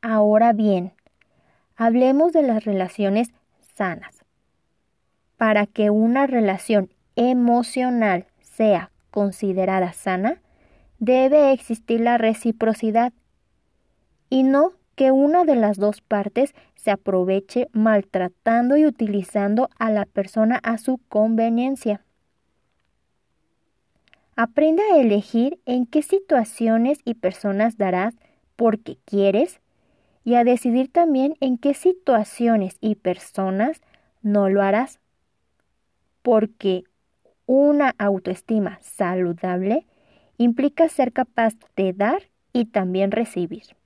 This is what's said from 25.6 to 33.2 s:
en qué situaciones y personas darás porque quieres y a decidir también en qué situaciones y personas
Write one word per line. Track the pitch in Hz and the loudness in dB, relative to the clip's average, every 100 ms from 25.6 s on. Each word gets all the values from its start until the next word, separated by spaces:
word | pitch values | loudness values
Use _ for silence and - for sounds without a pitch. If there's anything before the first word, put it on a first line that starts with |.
| - | -6
en | 247 240 | -4 -2
qué | 302 | -2
situaciones | 294 392 392 277 220 - 226 226 240 294 | 0 -4 0 0 0 -4 0 2 0 -2
y | - 233 | -6 -4
personas | 185 185 202 196 226 220 | -6 -4 -6 -2 -2 -2
darás | 190 180 208 240 _ _ _ - | -2 -2 -4 -8 _ _ _ -2
porque | 233 214 - - | 0 0 -8 -18
quieres | _ 202 196 202 330 - _ _ _ _ _ _ | _ 0 2 2 -2 -6 _ _ _ _ _ _
y | - 240 | 0 2
a | 240 | 4
decidir | 247 254 240 262 | 2 0 -2 0
también | - 339 262 277 320 | 0 2 2 -2 -2
en | 269 247 | -4 -2
qué | 285 | -2
situaciones | 277 370 370 - 240 214 - 233 226 190 - | 0 -2 -2 0 0 -2 -2 0 0 -2 -4
y | 214 208 | -6 -4
personas | - 180 | -4 -6